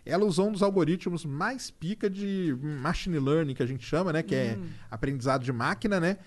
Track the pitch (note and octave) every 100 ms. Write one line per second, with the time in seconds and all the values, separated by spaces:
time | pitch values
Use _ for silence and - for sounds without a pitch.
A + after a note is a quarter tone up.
0 | - F3 G#3 E3 G3+ G3 G3+ G3 D3+ F3+
1 | F#3 E3+ D3+ C#3 G#3 C4 - - D#3+ G#3+
2 | G#3 G3 G3+ G3 E3+ B2+ D3+ D3 C#3+ -
3 | F#3+ D#3+ C3+ D#3 D3 C3 B2 C3 - D3+
4 | F#3 D#3 - C3 B2+ A#2 E3+ D3+ - A2
5 | C#3 C#3 C3 C3+ B2 A#2+ C3+ F#3+ G#3+ F#3+
6 | E3+ G3+